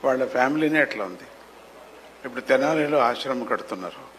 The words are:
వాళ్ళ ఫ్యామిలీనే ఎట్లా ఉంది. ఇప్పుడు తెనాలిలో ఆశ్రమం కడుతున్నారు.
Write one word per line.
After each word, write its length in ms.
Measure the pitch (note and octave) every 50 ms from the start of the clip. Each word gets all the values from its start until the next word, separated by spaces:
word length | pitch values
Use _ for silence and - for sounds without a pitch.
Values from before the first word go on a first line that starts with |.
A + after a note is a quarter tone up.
| -
వాళ్ళ 220 | C#3 C3 C3 C3
ఫ్యామిలీనే 540 | B2+ - B2+ B2+ C3+ D3 D#3 D#3 D3+ D#3 D3+
ఎట్లా 240 | C#3+ - - A2 G2+
ఉంది. 180 | F#2 F2+ E2+ - - - - - - - - - - - - - - - - - - - - -
ఇప్పుడు 160 | C3 A#2+ B2+
తెనాలిలో 580 | - - C3+ C3 C#3 D3+ D#3+ D#3 D3+ D3 D3 C#3
ఆశ్రమం 460 | A#2+ A#2+ A#2+ - - F3+ C3 B2 A#2
కడుతున్నారు. 540 | - B2 - - - G#2 F#2+ F#2 F2 - - - - -